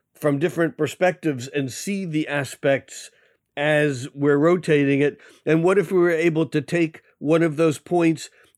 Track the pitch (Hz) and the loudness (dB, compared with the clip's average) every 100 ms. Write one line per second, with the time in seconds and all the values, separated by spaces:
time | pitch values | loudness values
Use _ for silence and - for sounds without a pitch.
0 | _ - 151 143 165 156 165 - 135 - | _ -6 -2 0 -2 -2 -4 -2 -6 0
1 | 180 165 160 131 131 143 135 - - 202 | -2 0 -4 -4 -6 -6 -6 -8 -8 -6
2 | 185 156 151 143 131 - 143 135 - - | -4 -4 -4 -4 -6 -4 -2 -2 -4 -20
3 | - _ _ _ _ - 147 151 151 131 | -20 _ _ _ _ -4 0 2 0 -2
4 | 139 139 143 143 160 180 165 147 139 139 | -8 -2 2 2 4 2 2 2 2 2
5 | 143 - - - - 160 170 196 165 185 | 0 -2 -16 -8 0 2 2 2 2 2
6 | 175 160 170 156 151 151 127 170 160 - | 2 2 0 0 0 -2 -2 -2 -2 -4
7 | _ - 143 165 170 143 160 131 - 175 | _ -8 0 2 2 2 0 0 -2 2
8 | 165 156 - _ _ | 2 0 -6 _ _